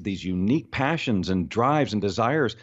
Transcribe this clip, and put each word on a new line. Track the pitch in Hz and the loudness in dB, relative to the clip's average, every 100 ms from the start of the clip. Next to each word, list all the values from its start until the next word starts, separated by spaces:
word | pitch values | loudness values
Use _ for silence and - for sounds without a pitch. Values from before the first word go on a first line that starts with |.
these | 104 98 | -4 -6
unique | 92 90 98 151 - | -2 0 2 0 -2
passions | - 131 160 - 101 87 | -2 0 0 0 0 0
and | 92 78 | 0 0
drives | 110 123 151 131 | 0 2 2 2
and | 104 | 0
desires. | 101 92 113 156 120 - | -2 0 0 2 0 -4